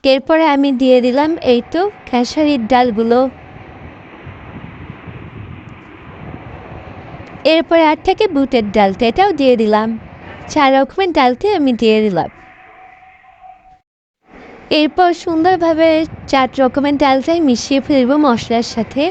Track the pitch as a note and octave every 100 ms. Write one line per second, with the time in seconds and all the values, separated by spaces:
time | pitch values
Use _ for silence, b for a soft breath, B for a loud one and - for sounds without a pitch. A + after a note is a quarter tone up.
0 | C4+ C4+ C4+ D#4+ D#4+ C#4 C#4 B3 B3+ B3+
1 | B3 B3+ D#4 E4 - A#3+ A#3 D#4+ G4+ -
2 | - A#3+ A#3+ D4+ D4+ C#4+ G#3+ B3 B3 G#3+
3 | A3+ A#3+ C4 - - - - - - -
4 | - - - - - - - - - -
5 | - - - - - - - - - -
6 | - - - - - - - - - -
7 | - - - - D#4 D#4+ D#4+ E4 D#4 D#4
8 | - F#4 G#4+ C#4 C4+ A#3 G#3 G#3 G3 F#3+
9 | A3+ A3+ G4+ D4+ C4+ A#3+ G#3+ G#3+ A3+ A3
10 | - - - - - D#4 C#4 C4+ C4+ -
11 | F#4+ D#4+ B3 B3+ G#4 F#4+ C#4 A3+ A3+ G#3+
12 | G#3+ E3+ - - - - - - - -
13 | - _ _ _ - - _ _ _ _
14 | _ _ _ - - - - D#4 D4+ -
15 | F4+ E4+ F4+ E4 F4 F#4 E4 D#4+ E4 D#4+
16 | D#4+ - - C4+ B3+ - B3+ C#4 C#4+ C#4+
17 | C#4+ C4+ C4 E4+ D4 A#3 - C4+ - C#4
18 | A#3+ D4 D4 A3+ - A#3 A#3 - G#3+ C4
19 | E4